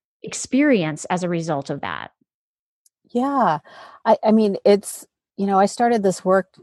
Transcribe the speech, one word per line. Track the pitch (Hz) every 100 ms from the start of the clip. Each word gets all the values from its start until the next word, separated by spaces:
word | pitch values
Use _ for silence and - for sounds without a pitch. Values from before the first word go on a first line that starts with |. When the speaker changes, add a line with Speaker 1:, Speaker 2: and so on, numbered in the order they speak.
| _ _
Speaker 1:
experience | - - - 262 294 226 156 151 -
as | 180
a | 175
result | 170 165 143 143
of | 143
that? | 95 67 52 _ _ _ _ _ _ _ _ _ _
Speaker 2:
Yeah. | 240 269 277 196 151 - - - -
I, | 220 -
I | 214
mean, | 220 214 190
it's, | 202 202 - - - _ _ -
you | 196
know, | 190
I | 196
started | - 240 233
this | 196 175
work | 185 190 180 _